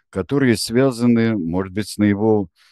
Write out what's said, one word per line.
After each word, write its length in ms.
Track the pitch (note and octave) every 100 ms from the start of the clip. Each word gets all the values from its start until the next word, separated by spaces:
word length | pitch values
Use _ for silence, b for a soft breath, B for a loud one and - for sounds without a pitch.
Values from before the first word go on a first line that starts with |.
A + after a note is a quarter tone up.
| _
которые 480 | F#2+ F2+ C#3 C3 A2
связаны, 800 | - A#2 C3+ A#2 A#2+ A#2 A2+ A2
может 340 | E2 F2+ F#2+
быть, 160 | F#2 G#2
с 80 | -
наиво-, 520 | G#2 G2+ A2 G#2+ F#2 b b